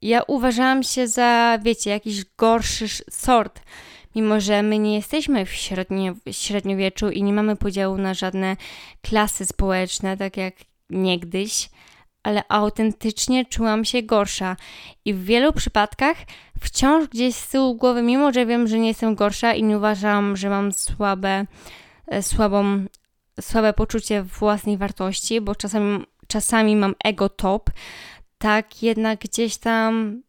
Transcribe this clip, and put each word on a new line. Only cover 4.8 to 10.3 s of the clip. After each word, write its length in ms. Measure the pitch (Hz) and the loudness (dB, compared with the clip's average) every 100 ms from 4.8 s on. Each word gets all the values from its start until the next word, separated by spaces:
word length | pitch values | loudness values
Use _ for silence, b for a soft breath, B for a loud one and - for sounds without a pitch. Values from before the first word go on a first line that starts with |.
| 214 | 0
jesteśmy 520 | 214 202 302 302 262 185 | 0 -2 -4 0 0 0
w 40 | |
średnio-, 640 | - - 185 185 190 190 180 - | -6 -6 -6 -4 -2 -4 -4 -10
w 60 | |
średniowieczu 800 | 196 - 202 196 196 190 190 208 | -8 -4 -4 -2 -2 -2 -2 -4
i 120 | 190 | 0
nie 100 | 202 | 0
mamy 240 | 202 214 208 | 2 0 0
podziału 420 | 202 190 190 190 | -2 -2 -2 -2
na 160 | 196 | -4
żadne 420 | 185 185 190 190 185 B B B B | -2 -4 -2 -2 -4 B B B B
klasy 440 | - 220 214 - 190 | -2 2 2 0 -6
społeczne, 720 | - 196 185 185 - 196 190 | -2 0 0 -2 -4 -4 -4
tak 200 | 196 | -6